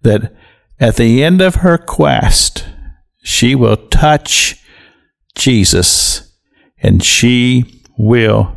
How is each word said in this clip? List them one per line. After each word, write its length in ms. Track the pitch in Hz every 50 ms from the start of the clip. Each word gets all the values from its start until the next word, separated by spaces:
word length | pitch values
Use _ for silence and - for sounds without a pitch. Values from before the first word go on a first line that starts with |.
| _
that 280 | 117 104 104 104 - - _ _ _ _ _ _ _ _ _
at 180 | - 117 107 -
the 260 | 117 117 113 131 139
end 180 | 160 180 185
of 140 | 185 185 175
her 240 | - 175 185 170 170
quest, 880 | - - - - 151 - 64 - - - - - - - - - - - - - - - - _ _ _ _ _ _
she 320 | - - - - 120 131
will 220 | 135 120 113 107 -
touch 840 | - - - - - 151 151 147 - - - - - - - - _ _ - - - _ _ _ _ _ _ _ _ _ _
Jesus 1040 | - - 135 127 110 95 - - 87 87 - - - - - - - - _ _ _ _ _ _ _ _ _ _ _ -
and 200 | - 92 90 -
she 800 | - - - - 120 123 123 120 123 127 123 123 - - _ _ _ _ -
will 580 | 113 107 120 120 113 107 107 107 104 - -